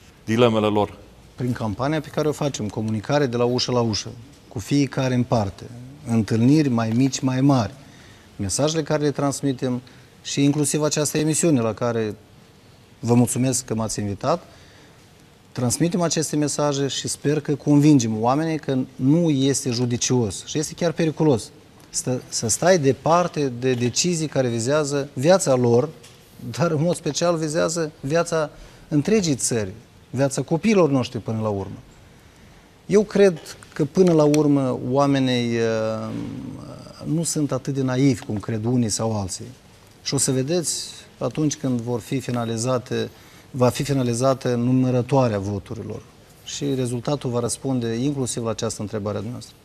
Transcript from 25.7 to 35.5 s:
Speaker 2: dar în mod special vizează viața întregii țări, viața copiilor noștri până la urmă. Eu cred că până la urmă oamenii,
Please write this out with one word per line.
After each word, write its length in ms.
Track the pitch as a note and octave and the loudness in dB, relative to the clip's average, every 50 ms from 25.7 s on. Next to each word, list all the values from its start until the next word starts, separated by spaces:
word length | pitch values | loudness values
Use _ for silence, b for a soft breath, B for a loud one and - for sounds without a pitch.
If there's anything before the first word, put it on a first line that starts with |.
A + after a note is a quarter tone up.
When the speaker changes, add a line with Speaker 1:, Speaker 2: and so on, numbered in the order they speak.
| A#2 A#2+ C#3 - - - - - - - - - - - - B2 A2+ | 4 4 2 0 -6 -14 -20 -20 -20 -20 -20 -20 -20 -16 -14 -10 -4
Speaker 2:
dar 140 | A#2+ E3+ E3+ | -2 0 0
în 100 | D#3+ C#3+ | 0 0
mod 140 | D#3+ F3 E3 | 0 0 0
special 420 | - - D#3+ C#3 - E3+ F3 F3 | -2 -4 -6 -4 0 0 0 0
vizează 540 | D#3 D#3+ D3+ D3 F3 F3 E3 D#3+ E3+ D#3+ D3 - - | 0 -2 -2 0 0 0 0 -2 -4 -4 -6 -8 -10
viața 500 | - C3+ D#3+ E3+ E3+ - E3 D#3+ D3+ D3 B B B B B B B | -6 -2 0 0 0 0 -2 -2 -2 -4 B B B B B B B
întregii 480 | B D#3 D3 C#3 G3 A3 A3 F3+ E3 C3+ | B 0 0 2 4 2 2 2 0 0
țări, 360 | A2+ - - B2 A2+ G#2 F#2 G2 A2+ - - _ - - _ | -2 -2 -2 -2 -2 -2 -4 -8 -14 -20 -20 _ -20 -16 _
viața 320 | - A#2+ C#3 C3+ - D3+ | -2 0 0 0 0 -4
copiilor 480 | C3 - E3 D#3 - A3+ G#3+ F#3+ E3 C#3+ | -2 -2 -2 0 2 2 4 4 4 4
noștri 300 | C#3 C3 A#2 - - A2+ | 4 0 0 -2 -6 -8
până 200 | - - A2+ A2+ | -6 -6 -4 -4
la 80 | A2 G#2+ | -2 -2
urmă. 280 | G2+ G2 F#2+ G2 G#2+ - - - B B B B B B B B B B B B B B B B B B _ | -2 -4 -6 -8 -12 -14 -18 -20 B B B B B B B B B B B B B B B B B B _
Eu 160 | - F3 G#3 G3+ | 2 2 2 2
cred 360 | - - G3 G3+ F#3+ E3 D3 - - - - - - - | 2 4 4 4 4 4 0 -6 -16 -20 -20 -20 -12 -4
că 120 | - D#3 | -2 -2
până 260 | C#3+ - F#3+ F#3 F3+ | 0 4 4 6 6
la 120 | E3 D3+ D3+ | 6 6 6
urmă 560 | D3 D3 D3+ D3 D3 C#3+ C#3 C3 B2+ B2 - - B2 | 6 6 4 4 4 4 2 2 0 -2 -4 -4 0
oamenii, 680 | B2+ C#3 C#3+ C#3 C#3 C3+ C3 B2+ B2 A#2+ A#2+ A#2 | 2 2 4 4 4 2 2 2 2 0 0 0